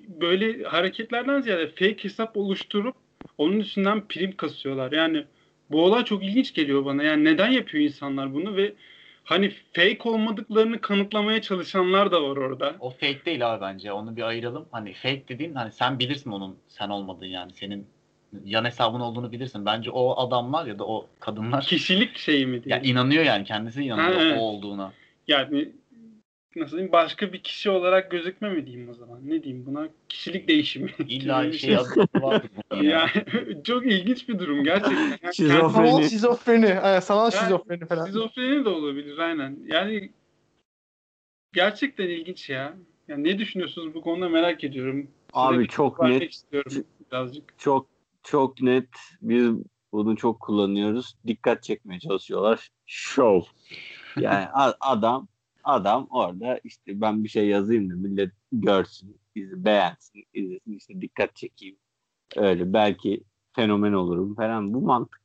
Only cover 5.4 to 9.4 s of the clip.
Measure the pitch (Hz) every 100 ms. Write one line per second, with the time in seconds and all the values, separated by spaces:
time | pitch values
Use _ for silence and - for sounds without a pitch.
5.4 | _ _ - 147 185 233 240 202 196 220
6.4 | 269 - 147 139 139 139 151 151 156 156
7.4 | 214 254 - 151 147 143 143 139 135 135
8.4 | 196 190 202 - - - - _ - 170